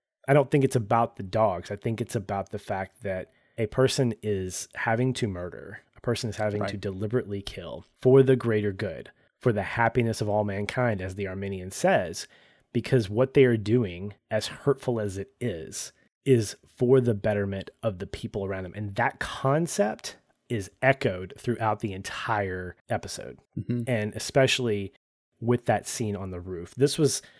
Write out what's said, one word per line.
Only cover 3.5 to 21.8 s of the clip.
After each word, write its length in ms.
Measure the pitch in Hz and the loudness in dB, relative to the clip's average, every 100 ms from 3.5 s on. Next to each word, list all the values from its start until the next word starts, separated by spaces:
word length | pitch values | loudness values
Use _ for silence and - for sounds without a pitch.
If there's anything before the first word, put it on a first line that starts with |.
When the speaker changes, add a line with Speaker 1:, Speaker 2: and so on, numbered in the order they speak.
| - | -6
Speaker 1:
a 80 | 110 | -2
person 460 | - 131 - 120 110 | 2 2 4 0 0
is 460 | 107 98 92 - - - | -2 -2 -4 -8 -10 -4
having 380 | 117 113 127 | 0 2 0
to 140 | 123 107 | 0 -2
murder. 520 | 90 87 - - - _ _ | -4 -8 -10 -14 -18 _ _
A 40 | |
person 280 | - 113 107 | -2 -2 -4
is 60 | 101 | -2
having 240 | 107 104 | -2 -2
Speaker 2:
Right. 80 | 101 | -4
Speaker 1:
to 80 | 101 | -4
deliberately 640 | 101 95 104 123 202 101 | -6 -6 -2 -2 -2 -6
kill 440 | - - 82 - - _ | -8 -10 -12 -12 -16 _
for 200 | 131 135 | 8 8
the 120 | 131 127 | 8 4
greater 360 | 117 107 104 | 2 2 0
good, 400 | 95 101 69 - _ _ _ | -2 -4 -6 -14 _ _ _
for 140 | 127 | 0
the 100 | 104 | 2
happiness 580 | 92 120 113 127 117 110 | 0 2 2 4 0 0
of 80 | 104 | 0
all 140 | 104 | 0
mankind, 580 | 104 98 101 - 123 98 | 0 -2 -4 0 0 0
as 140 | 92 95 | -4 -6
the 120 | 95 | -6
Armenian 440 | 92 98 95 92 | -6 -6 -6 -8
says, 560 | - 180 160 87 - - _ _ _ _ | 0 2 2 0 -6 -12 _ _ _ _
because 380 | 123 - 131 101 | -4 2 2 2
what 240 | 104 131 | 2 4
they 120 | 147 127 | 6 6
are 120 | 113 | 6
doing, 560 | 101 120 98 87 101 - - | 2 2 2 -4 -10 -12 -4
as 180 | 107 - | -4 -4
hurtful 520 | - 143 135 - 117 | -2 -2 0 -2 -2
as 180 | 104 95 | -4 -6
it 140 | 98 - | -10 -8
is, 500 | 117 82 - - - - _ _ 139 | -6 -6 -10 -10 -12 -14 _ _ 4
is 300 | 120 101 - _ - | 4 4 -6 _ 0
for 240 | 123 131 | 4 6
the 120 | 120 104 | 4 2
betterment 540 | 110 104 98 98 - - | 0 0 -2 -4 -10 -6
of 180 | 113 90 | -6 -4
the 80 | 101 | -8
people 380 | - 113 104 98 | -10 -8 -6 -4
around 180 | 95 | -6
them. 100 | 90 104 | -8 -8
And 200 | 104 101 | -6 -2
that 240 | 120 - | -2 -2
concept 1000 | - - 131 151 170 - 208 220 - - _ _ - | -8 -2 0 2 2 0 0 -2 -12 -16 _ _ -6
is 220 | 113 92 _ | -6 -6 _
echoed 520 | 131 135 120 92 92 - | 2 4 0 -2 -8 -6
throughout 420 | - 113 110 | -4 0 0
the 140 | 104 | 0